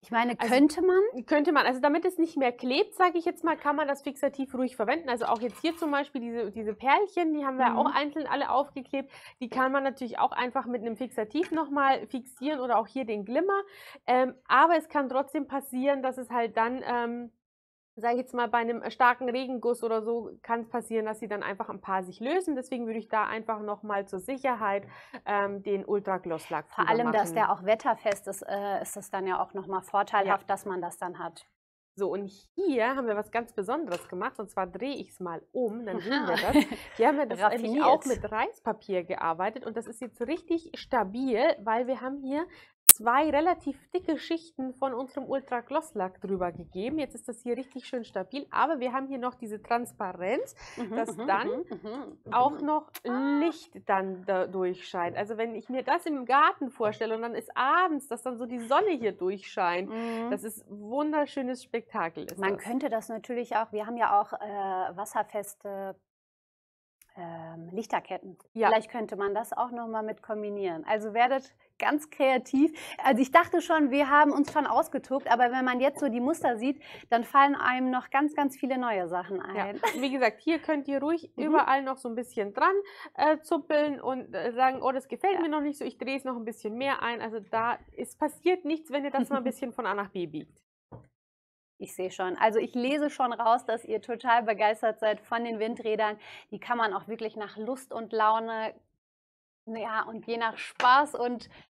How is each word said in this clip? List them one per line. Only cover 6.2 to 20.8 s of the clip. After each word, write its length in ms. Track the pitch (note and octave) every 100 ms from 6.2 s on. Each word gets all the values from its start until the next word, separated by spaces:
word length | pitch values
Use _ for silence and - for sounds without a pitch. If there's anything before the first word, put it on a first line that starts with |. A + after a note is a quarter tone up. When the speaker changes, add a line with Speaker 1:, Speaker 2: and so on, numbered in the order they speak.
Speaker 2:
diese, 300 | A#3 A#3 G#3+
diese 240 | G#3+ G#3+
Perlchen, 580 | G3+ B3+ D#4 G4+ F4+ E4
die 140 | D4+ C#4
haben 100 | C4
wir 140 | B3
Speaker 1:
Mhm. 80 | A3+
Speaker 2:
auch 120 | D4
einzeln 320 | - C#4+ D4+ C#4
alle 240 | C#4 C#4
aufgeklebt. 600 | B3+ C#4 - B3+ C4+ C#4 - - -
Die 80 | A#3+
kann 240 | B3+ C4
man 100 | C#4
natürlich 360 | C4+ C4+ B3 -
auch 140 | -
einfach 340 | - B3 C4+ A#3+
mit 160 | A#3+
einem 160 | A3+ A3
Fixativ 540 | B3+ - G#3+ C#4+ F4
noch 180 | D#4+ D4
mal 360 | C#4+ C4+ C4+ -
fixieren 520 | C4 A#3+ - C4 D4+
oder 160 | B3 A3
auch 80 | G#3
hier 200 | C4+ A#3
den 180 | G#3
Glimmer. 380 | G3+ C4 F#4 G4 G4+ - - - -
Ähm, 280 | B3+ B3+ B3+ -
aber 300 | B3 D#4+ E4
es 140 | D#4
kann 180 | D4 C4+
trotzdem 380 | C4 C4 D#4 C#4
passieren, 560 | C#4 C4+ B3+ C4+ C#4
dass 160 | B3+ -
es 100 | B3
halt 280 | A#3+ A#3 G3
dann, 240 | A3+ C4 -
ähm, 460 | A#3+ A#3 A#3+ A#3+ _ _ _ _ _ _ -
sag 160 | A#3
ich 60 | A#3+
jetzt 160 | B3+
mal, 140 | B3 A#3
bei 100 | A#3+
einem 300 | A#3 A#3 -
starken 380 | - B3 B3 B3+
Regenguss 560 | A#3+ C4 B3+ A#3+ A#3+
oder 180 | A#3 A3+
so 280 | A3 A#3 A3 -
kann's 260 | - A#3 A3+
passieren, 380 | A#3+